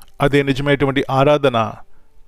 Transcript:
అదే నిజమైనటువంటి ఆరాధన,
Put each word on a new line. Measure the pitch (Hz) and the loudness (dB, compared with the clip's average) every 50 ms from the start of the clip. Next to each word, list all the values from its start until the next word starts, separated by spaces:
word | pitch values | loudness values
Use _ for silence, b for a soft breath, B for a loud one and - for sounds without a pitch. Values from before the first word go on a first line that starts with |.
| b b b - | b b b -2
అదే | 139 143 135 143 139 | 0 2 2 2 2
నిజమైనటువంటి | 139 135 120 143 143 143 127 143 135 131 139 135 - | 2 0 0 0 0 0 2 0 0 0 -2 -2 0
ఆరాధన, | 131 131 135 151 147 147 139 139 123 113 110 107 110 - - - - - - - - - - | 0 2 4 4 2 2 0 0 0 0 -2 -2 -6 -12 -16 -18 -20 -20 -20 -20 -20 -18 -10